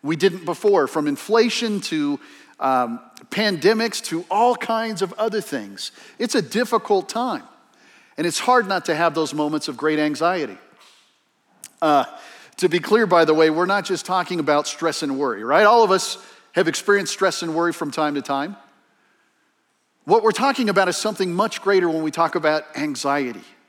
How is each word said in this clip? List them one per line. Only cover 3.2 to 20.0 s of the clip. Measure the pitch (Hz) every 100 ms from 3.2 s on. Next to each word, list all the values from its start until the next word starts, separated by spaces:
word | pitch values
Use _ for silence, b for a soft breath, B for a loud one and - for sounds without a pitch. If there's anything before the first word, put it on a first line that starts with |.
| -
pandemics | - 214 175 165 220 226 -
to | - 165 180
all | 196 240 240
kinds | - 226 226 202
of | 185
other | - 226 214
things. | - 135 101 98 - B B B
It's | 156 -
a |
difficult | 175 214 240 233 - 202 180
time, | 226 247 156 - _ _ b b b b b
and | 170
it's | -
hard | - 254 196
not | 190 -
to | 156
have | 170 151
those | 151
moments | 147 151 151 151
of | 123
great | 151 151
anxiety. | 151 143 165 185 135 95 - _ b b b b _ _ _ _ - _
Uh, | 160 147 131 B B B B -
to | 180
be | 170
clear, | 156 220 220
by | 175 160
the |
way, | 156 160
we're | 156 180
not | 202
just | 190 180 -
talking | 185 175 180
about | 147 147 147
stress | - 165 151
and | 151 135
worry, | 139 104
right? | 113 156 208
All | 233
of | 214
us | 190 - - B B B
have | - 185
experienced | - - 202 185
stress | - 190 -
and | 165 160
worry | 170
from | 160 151
time | 139 151
to | 147
time. | - 139 151 202 _ _ _ _ _ _ _ _ _ _ _ _ _ _